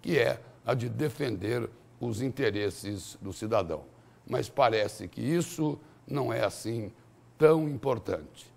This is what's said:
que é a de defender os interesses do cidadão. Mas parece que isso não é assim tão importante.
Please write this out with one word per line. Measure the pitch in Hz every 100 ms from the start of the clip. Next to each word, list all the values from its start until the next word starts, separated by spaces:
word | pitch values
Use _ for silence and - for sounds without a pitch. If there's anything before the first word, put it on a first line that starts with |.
que | - 156
é | 120 131 - - -
a |
de | 127 120
defender | 113 151 - 131 101 101 120 113 - - -
os | 120 107
interesses | 131 120 127 104 104 87 98 101 - -
do | 98
cidadão. | 92 110 110 87 76 - - - - -
Mas | 127 117
parece | - 127 110 104 - 90
que | -
isso | 117 170 165 - 156 143 - - -
não | 143 127
é | 117
assim | 101 - 107 117 104 - - - - -
tão | 156 160 151
importante. | 139 135 120 - 87 73 - -